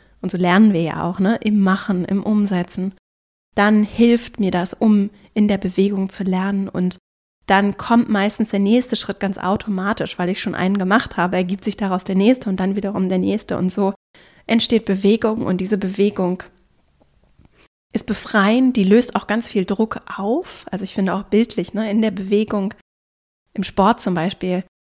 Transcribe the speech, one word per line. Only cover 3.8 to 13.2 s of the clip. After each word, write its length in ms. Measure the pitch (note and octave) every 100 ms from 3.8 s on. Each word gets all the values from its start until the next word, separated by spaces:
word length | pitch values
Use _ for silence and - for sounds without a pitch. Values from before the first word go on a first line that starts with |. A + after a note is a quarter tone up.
hilft 560 | G#3 - A#3 A#3 - -
mir 120 | F#3+
das, 220 | F3+ F#3
um 360 | - A3 G#3 G3+ - _
in 140 | G#3+ G#3
der 100 | G3
Bewegung 520 | F#3 G3+ G3+ F#3+ F#3+
zu 140 | -
lernen. 440 | F#3+ F#3 F#3+ G3 G3
Und 300 | - F3+ - _ _ _ _ -
dann 300 | G3 G3+ G3
kommt 320 | - A#3 -
meistens 400 | G#3 G3+ - G#3+
der 100 | G3
nächste 360 | G3 A#3+ B3+ A3
Schritt 240 | - -
ganz 180 | G3 F#3+
automatisch, 840 | F#3 G#3 - F#3+ G3 - D#3+ -
weil 100 | F3+
ich 120 | G3+
schon 140 | G3+ -
einen 220 | F#3 G3+
gemacht 380 | F#3 G#3+ - -
habe, 220 | F3+ F#3
ergibt 260 | F3+ G3
sich 140 | G#3+ -
daraus 260 | G3 F#3
der 120 | - F#3+
nächste 340 | G#3 B3+ G#3+
und 100 | F#3
dann 160 | F#3+ G3
wiederum 340 | G3 G#3 F#3
der 80 |
nächste. 400 | F#3